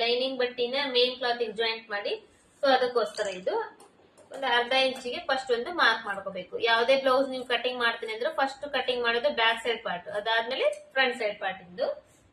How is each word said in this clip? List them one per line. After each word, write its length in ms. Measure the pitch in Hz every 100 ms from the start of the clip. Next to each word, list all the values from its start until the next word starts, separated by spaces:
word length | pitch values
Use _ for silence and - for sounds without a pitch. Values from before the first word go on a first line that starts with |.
ಲೈನಿಂಗ್ 360 | 233 247 262 254
ಬಟ್ಟಿನ 340 | 247 247 240 269 277
ಮೇನ್ 220 | 247 247 254
ಕ್ಲಾತ್ 200 | 247 233
ಗೆ 100 | 220 202
ಜಾಯಿಂಟ್ 320 | 226 226 226
ಮಾಡಿ. 180 | 202 240 427 - _ _ _
So 60 | 277 254
ಅದಕ್ಕೋಸ್ಕರ 500 | 247 240 208 - 202 185
ಇದು 140 | 190 440 415 - - _ _ _ -
ಒಂದು 120 | 269 262 240
ಅರ್ಧ 140 | 240 262 262
ಇಂಚಿಗೆ 340 | - 247 311 320
ಫಸ್ಟ್ 220 | 262 - 233
ಒಂದು 140 | 240 339
ಮಾರ್ಕ್ 240 | 247 208 208
ಮಾಡ್ಕೋಬೇಕು. 520 | 196 190 185 175 -
ಯಾವುದೇ 380 | 233 226 240 269
ಬ್ಲೌಸ್ 260 | 262 262 269
ನೀವು 100 | 262
ಕಟಿಂಗ್ 340 | 240 233 247 247
ಮಾಡ್ತೀನಿ 280 | 233 233 226 220
ಅಂದ್ರೆ 140 | 285 320
ಫಸ್ಟ್ 260 | 269 - 285 262
ಕಟಿಂಗ್ 260 | 254 247 233
ಮಾಡೋದು 240 | 233 285 233
ಬ್ಯಾಕ್ 200 | 226 226
ಸೈಡ್ 180 | 247 220 190
ಪಾರ್ಟ್, 200 | 175 208 208
ಅದಾದ್ಮೇಲೆ 500 | 226 226 240 285 571 587 -
ಫ್ರಂಟ್ 240 | 262 254 240
ಸೈಡ್ 180 | 208 208
ಪಾರ್ಟ್ 180 | 196 185 175
ಇಂದು. 220 | 185 294 - - _ _